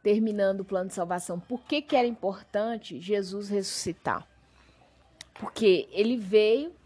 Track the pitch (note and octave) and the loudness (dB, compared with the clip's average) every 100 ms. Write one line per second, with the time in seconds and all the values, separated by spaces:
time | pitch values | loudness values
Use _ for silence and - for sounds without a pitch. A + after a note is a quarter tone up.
0 | G#3 G#3 A3 G#3 G3 G3 F#3+ F#3+ F#3+ F#3 | 2 2 2 2 0 0 -2 -4 -4 -4
1 | F3 F3+ - F3 - A#3+ - D4 D4 C4+ | -4 -4 -4 -8 -6 -10 -2 -4 2 2
2 | A#3+ A3+ G3 F#3 - G#3 A3 A3+ - C#3 | 2 0 -4 -6 -6 -4 -2 -4 -10 -14
3 | F3 G#3 F#3 G3 G3+ G3+ F#3+ - - E3 | -2 -2 -2 -8 -4 -4 -2 -6 -6 -6
4 | - F#2+ - _ _ _ - _ _ _ | -4 -4 -8 _ _ _ -20 _ _ _
5 | _ _ - - G#3 - A3 F3+ - F3 | _ _ -20 -12 -12 2 4 4 2 -2
6 | A3 B3 G3 G#3+ G#3+ A#3 D#4 F4 | 0 0 2 4 6 2 0 -12